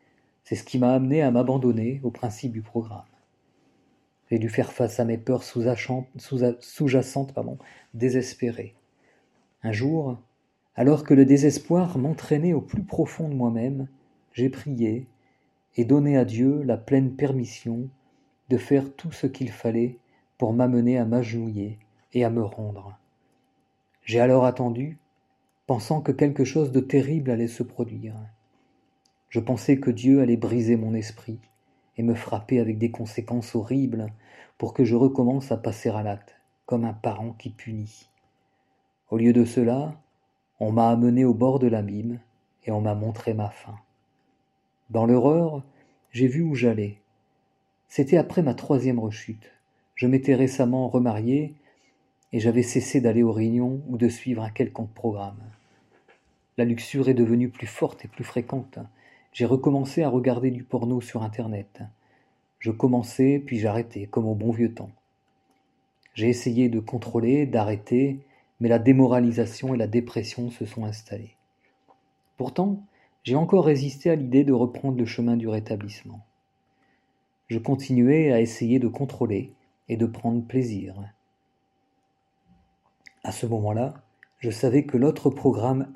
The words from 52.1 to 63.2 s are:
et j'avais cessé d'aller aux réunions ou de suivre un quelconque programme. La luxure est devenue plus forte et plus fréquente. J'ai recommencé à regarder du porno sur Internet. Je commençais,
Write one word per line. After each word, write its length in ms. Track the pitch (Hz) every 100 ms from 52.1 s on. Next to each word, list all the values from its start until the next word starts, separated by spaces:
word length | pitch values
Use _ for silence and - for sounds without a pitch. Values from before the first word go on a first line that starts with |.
| _ _
et 60 | 120
j'avais 240 | 113 117
cessé 380 | 120 131 - 143
d'aller 240 | 117 113
aux 80 | 117
réunions 500 | 110 110 120 123 135 147
ou 80 | 123
de 120 | 117
suivre 360 | - - 113
un 60 | 113
quelconque 440 | - 117 - 113
programme. 480 | - 117 101 98 101 - - _ _ _ _ _ _ _ _ _ -
La 80 |
luxure 440 | 120 117 - 143 131
est 60 |
devenue 340 | 123 113 120 123
plus 180 | - 110
forte 380 | - 151 -
et 40 | 110
plus 140 | -
fréquente. 560 | - - 120 135 - - - _ _ _ _
J'ai 140 | - 117
recommencé 580 | 131 147 139 135 -
à 40 | 151
regarder 440 | 123 127 123 131
du 100 | 120
porno 380 | - 123 120 123
sur 240 | 117 120
Internet. 580 | 110 107 113 104 101 - 107 _ _ _ _ _ _ _
Je 100 | 113
commençais, 720 | 110 135 123 117 -